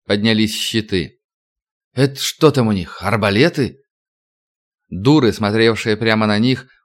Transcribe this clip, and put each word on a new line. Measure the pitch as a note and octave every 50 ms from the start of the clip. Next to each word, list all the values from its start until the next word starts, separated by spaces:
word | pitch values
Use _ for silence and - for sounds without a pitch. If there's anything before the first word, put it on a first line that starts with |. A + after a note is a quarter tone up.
| _
поднялись | - G#2 G#2 G#2 A2+ A2 G#2+ A2 G#2 G#2+
щиты. | - - - - A2+ G#2+ - G2+ F2+ D2+ - - _ _ _ _ _ _ _ _ _ _ _ _ _ _ _ -
"Это | B2 C3+ C#3 C3+
что | - - - - - D#3+ D3
там | B2+ C3 A#2
у | A2 G#2
них, | F#2+ E2+ - - - -
арбалеты?" | G2 A2 A2 G2+ G2+ G2 G#2+ C#3+ E3+ - D3+ B2+ - - _ _ _ _ _ _ _ _ _ _ _ _ _ _ _ _ _ _ _ _ _ _ -
Дуры, | E2+ F2 G2+ C3 D3+ D#3 C3 G#2+ F#2
смотревшие | - G#2+ G2+ G#2 A2+ A2+ A2+ A2 G#2 - A#2 G#2+
прямо | G#2+ A#2 A2+ A2 A2 A2
на | G#2+ G#2 G#2
них, | A#2 B2+ C3 C3 - _ _ _ _